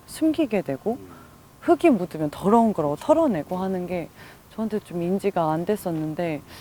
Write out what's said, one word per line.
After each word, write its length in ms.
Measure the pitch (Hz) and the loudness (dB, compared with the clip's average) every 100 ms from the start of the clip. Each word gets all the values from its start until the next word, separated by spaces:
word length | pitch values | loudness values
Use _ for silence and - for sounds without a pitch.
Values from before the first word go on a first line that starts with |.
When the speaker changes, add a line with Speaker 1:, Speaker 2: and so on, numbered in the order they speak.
| - | -14
Speaker 1:
숨기게 560 | - 311 311 294 202 | -2 0 2 0 0
되고, 300 | 165 135 208 262 | -2 -4 -4 -6
Speaker 2:
음. 80 | - - - - - - | -10 -20 -20 -20 -20 -4
Speaker 1:
흙이 280 | - 330 339 | 2 4 4
묻으면 380 | 220 180 156 151 | 4 0 -4 -6
더러운 440 | - 190 233 226 | -2 4 4 4
거라고 220 | 185 147 147 | 2 -2 -2
털어내고 600 | - 311 320 175 143 185 | 2 4 4 0 -4 -4
하는 300 | 190 190 180 | -4 -4 -4
게 220 | 180 - - - - - | -6 -8 -14 -20 -20 -14
저한테 260 | - 220 208 | -6 -4 -4
좀 220 | - 170 | -6 -4
인지가 500 | 170 196 196 185 160 | -2 0 0 0 0
안 140 | 160 175 | 0 -2
됐었는데, 760 | 214 180 160 156 156 175 147 - - | -4 -2 -4 -4 -4 -4 -6 -10 -20